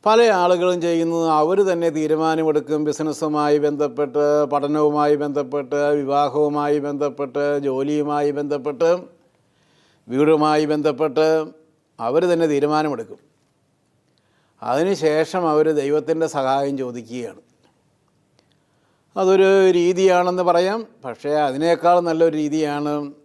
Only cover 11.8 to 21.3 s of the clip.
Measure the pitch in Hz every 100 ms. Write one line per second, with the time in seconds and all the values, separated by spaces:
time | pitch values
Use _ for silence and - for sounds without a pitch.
11.8 | _ - 117 147 180 170 165 143 147 151
12.8 | 156 127 - - _ _ _ _ _ _
13.8 | _ _ _ _ _ _ _ _ 117 131
14.8 | 180 196 156 151 156 185 170 151 156 151
15.8 | 143 151 151 160 160 147 131 135 139 139
16.8 | 131 123 113 123 113 95 _ _ _ _
17.8 | _ _ _ _ _ _ _ _ _ _
18.8 | _ _ _ - 190 190 190 196 190 175
19.8 | 175 180 190 180 180 180 180 170 185 214
20.8 | 220 _ 131 113 143